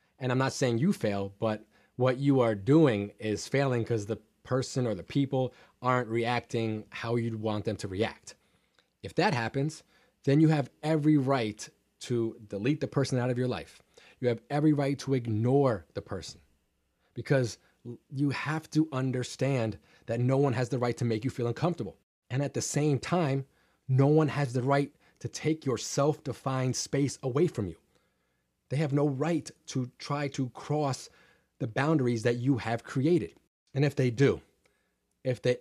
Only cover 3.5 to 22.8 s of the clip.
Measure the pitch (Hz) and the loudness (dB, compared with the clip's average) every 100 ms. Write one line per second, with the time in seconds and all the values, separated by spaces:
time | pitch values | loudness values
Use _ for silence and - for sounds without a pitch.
3.5 | 135 139 120 110 117 101 107 _ _ - | 0 0 0 0 -2 -4 -8 _ _ -4
4.5 | 131 - 135 123 98 - 143 135 131 127 | -4 -2 -2 -2 -4 -4 -2 0 0 -2
5.5 | - - - 123 127 113 113 113 120 - | -6 -20 -6 0 0 0 -2 0 -2 -2
6.5 | 117 113 110 110 - 117 120 117 110 110 | -4 -2 -4 -8 -10 -4 -2 -2 -4 -4
7.5 | 104 104 101 98 95 107 - - - _ | -2 -4 -6 -4 -2 -4 -4 -20 -20 _
8.5 | _ _ _ _ _ 101 - 196 131 113 | _ _ _ _ _ -8 0 2 2 -2
9.5 | 139 147 - - _ _ _ - 143 156 | -2 -4 -6 -18 _ _ _ 2 6 6
10.5 | 156 123 _ 151 160 151 151 131 135 110 | 4 0 _ -2 2 4 4 4 0 0
11.5 | 104 - _ _ - - 120 113 - 107 | -6 -12 _ _ -12 -4 -2 -2 -6 -10
12.5 | 101 117 151 135 - 131 127 123 123 127 | -4 -2 0 -2 -2 0 0 -2 -2 -2
13.5 | 98 - - _ _ - - 123 113 - | -4 -8 -18 _ _ -20 -4 -2 -2 -2
14.5 | 147 156 143 139 139 - 135 117 107 120 | 0 2 2 0 -2 -2 -2 0 0 4
15.5 | 139 135 104 - - - 95 - - _ | 4 4 2 -6 -12 -8 -10 -10 -18 _
16.5 | _ _ _ _ _ _ - - 139 120 | _ _ _ _ _ _ -8 0 2 0
17.5 | - _ _ 120 117 - 135 143 123 - | -4 _ _ -16 -16 -10 -2 -2 -2 -4
18.5 | 156 - 156 156 131 131 127 123 - 135 | -6 -2 0 0 0 -2 -2 -4 -2 0
19.5 | 135 110 98 _ _ - 117 123 135 143 | 0 -2 -4 _ _ -6 0 2 4 2
20.5 | 117 123 131 123 117 123 107 131 - 120 | 2 -2 0 -2 0 0 0 -2 -2 -4
21.5 | 117 175 170 107 - _ _ - 127 139 | 0 -2 -2 -8 -12 _ _ -8 -4 -4
22.5 | - - 156 | -4 -2 0